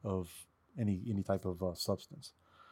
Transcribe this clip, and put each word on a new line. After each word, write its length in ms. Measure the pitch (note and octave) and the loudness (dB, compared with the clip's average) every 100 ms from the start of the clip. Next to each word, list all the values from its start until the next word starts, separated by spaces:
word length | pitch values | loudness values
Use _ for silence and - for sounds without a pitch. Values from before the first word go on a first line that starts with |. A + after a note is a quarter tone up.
of 260 | G#2 F#2+ F2 - - _ _ - | 0 0 0 -8 -18 _ _ 0
any, 240 | G#2 F#2 A#2+ | 2 2 2
any 140 | G2 | 0
type 220 | F#2 F#2+ | 2 2
of, 180 | F#2+ F2 | 0 0
uh, 120 | F#2 | -2
substance. 580 | E2+ - G2 - - - - _ - - | 0 0 0 -2 -16 -16 -20 _ -20 -20